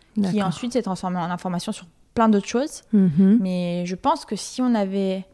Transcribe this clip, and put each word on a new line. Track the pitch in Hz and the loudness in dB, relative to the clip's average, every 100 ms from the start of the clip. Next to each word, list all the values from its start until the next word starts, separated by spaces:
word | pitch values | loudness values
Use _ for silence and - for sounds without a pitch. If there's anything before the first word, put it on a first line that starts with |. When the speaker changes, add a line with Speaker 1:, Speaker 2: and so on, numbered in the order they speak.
| _ | _
Speaker 1:
qui | - | -4
Speaker 2:
D'accord. | 196 208 190 | 0 0 -2
Speaker 1:
ensuite | - 247 | -2 -4
s'est | - | -2
transformée | 208 185 185 180 | -2 -4 -4 -4
en | 170 | -4
information | 180 185 185 - | -4 -4 -6 -6
sur | 208 - _ _ - | -10 -12 _ _ 2
plein | 226 | 4
d'autres | 202 196 | 4 2
choses. | 233 302 - - | -4 -4 -8 -2
Speaker 2:
Mhm. | 208 190 147 190 226 | 2 4 6 6 6
Speaker 1:
Mais | 190 180 175 175 175 | 2 -2 -2 -4 -4
je | |
pense | 185 269 320 | -4 -2 -2
que | - | -2
si | 202 - - | -10 -8 -4
on | 254 | 0
avait, | 226 196 196 196 190 190 | 0 0 -2 -2 -4 -8